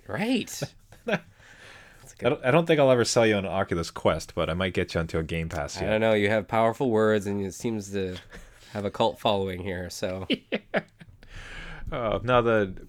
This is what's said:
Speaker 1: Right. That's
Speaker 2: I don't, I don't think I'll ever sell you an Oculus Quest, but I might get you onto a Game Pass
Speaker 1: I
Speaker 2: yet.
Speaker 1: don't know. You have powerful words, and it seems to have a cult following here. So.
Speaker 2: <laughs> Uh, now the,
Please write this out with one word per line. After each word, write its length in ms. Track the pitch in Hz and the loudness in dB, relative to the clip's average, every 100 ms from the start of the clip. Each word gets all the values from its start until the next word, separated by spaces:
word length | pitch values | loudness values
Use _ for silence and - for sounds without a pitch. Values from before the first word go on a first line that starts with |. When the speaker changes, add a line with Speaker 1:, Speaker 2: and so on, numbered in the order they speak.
| - | -8
Speaker 1:
Right. 540 | 107 220 262 - - - - - - - | -4 -2 -2 -4 -8 -10 -12 -20 -14 -4
That's 1080 | 208 - - - - - - - - - - | -4 -4 -20 -20 -20 -20 -20 -20 -20 -20 -4
Speaker 2:
I 60 | 120 | -2
don't, 160 | - | 0
I 60 | 127 | 2
don't 160 | 151 170 | 2 4
think 120 | 151 | 4
I'll 120 | 135 | 6
ever 160 | 127 110 | 6 4
sell 200 | 123 113 | 4 4
you 120 | 101 | 4
an 80 | 92 | 0
Oculus 440 | 92 98 87 82 | -2 0 -2 -4
Quest, 440 | - 104 80 - | -2 0 0 -2
but 160 | - 80 | -4 -2
I 20 | |
might 220 | 85 95 | 0 -2
get 180 | 92 90 | -2 -2
you 80 | 90 | -2
onto 160 | 82 82 | -2 -4
a 40 | |
Game 260 | 80 82 82 | -4 -4 -4
Pass 300 | 82 73 95 | -6 -6 -6
Speaker 1:
I 60 | |
Speaker 2:
yet. 60 | 95 | -2
Speaker 1:
don't 80 | 107 | 2
know. 100 | 110 | 4
You 160 | 107 101 | 4 4
have 180 | 110 92 | 2 0
powerful 440 | 113 113 113 135 | 2 2 2 2
words, 360 | 110 110 107 98 | 4 4 4 0
and 160 | 101 | -2
it 120 | 98 | -4
seems 360 | - 120 110 98 | -4 -4 -4 -4
to 240 | 98 95 90 - - - - - | -4 -4 -6 -14 -20 -20 -20 -12
have 100 | 107 | -6
a 60 | 101 | -4
cult 280 | - 113 - | 0 0 2
following 440 | 117 101 95 90 | 0 0 0 -4
here. 260 | 95 90 87 | -6 -6 -8
So. 400 | - 98 92 95 | -6 -6 -6 -4
Speaker 2:
<laughs> 40 | - - - - - - _ - - - - - - - - - | -6 -4 -10 -6 -6 -8 _ -20 -20 -20 -18 -16 -14 -14 -12 -10
Uh, 260 | 143 113 98 | -6 -2 -2
now 160 | 113 123 | 2 4
the, 340 | 117 110 98 95 | 4 2 2 -4